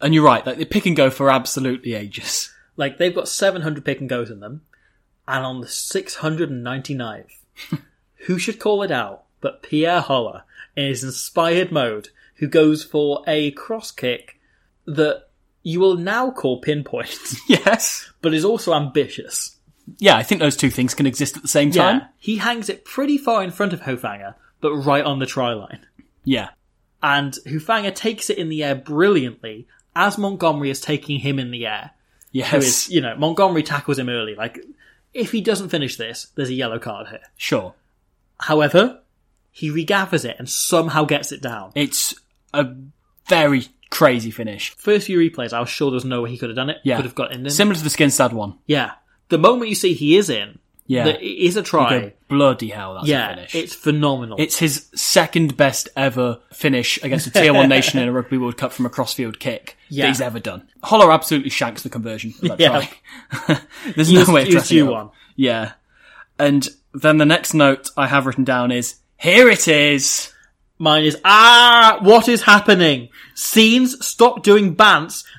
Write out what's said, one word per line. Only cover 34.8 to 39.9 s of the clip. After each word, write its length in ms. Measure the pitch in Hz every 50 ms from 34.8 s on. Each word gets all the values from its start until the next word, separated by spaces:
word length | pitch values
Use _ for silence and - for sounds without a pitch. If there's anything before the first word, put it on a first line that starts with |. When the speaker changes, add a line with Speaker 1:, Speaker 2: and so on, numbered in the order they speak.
| _ _ _ _ _ _ -
Speaker 2:
if 160 | 262 226 -
he 80 | - 220
doesn't 260 | 180 220 214 196 202 170
finish 260 | - 165 139 123 -
this, 320 | - 113 113 117 - - - _
there's 160 | - 139 127
a 40 | 127
yellow 240 | 127 127 117 113 117
card 300 | - 120 104 98 110 110
here. 120 | 110 110 _ _ _
Speaker 1:
Sure. 380 | - - - 151 117 95 92 - _ _ _ _ _ _ _ _ _ _ _ _ -
Speaker 2:
However, 600 | - - 156 151 151 147 165 175 214 254 247 - _ _ _ _ _ _ _ _ _ _
he 200 | _ - 160 151
regathers 540 | 147 160 160 156